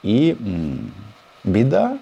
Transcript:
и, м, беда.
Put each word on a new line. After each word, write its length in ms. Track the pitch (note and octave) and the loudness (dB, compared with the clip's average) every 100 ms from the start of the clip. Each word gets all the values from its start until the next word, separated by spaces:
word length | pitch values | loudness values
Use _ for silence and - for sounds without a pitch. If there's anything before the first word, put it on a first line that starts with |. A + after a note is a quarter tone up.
и, 320 | F#2+ A2+ D#3+ - | 2 2 2 0
м, 540 | A2 E2+ D#2 C2 - - - - - - | -4 -4 -4 -6 -10 -14 -20 -20 -20 -10
беда. 560 | - F#2 B2+ F3 A#3+ C4+ | -2 2 4 2 0 -4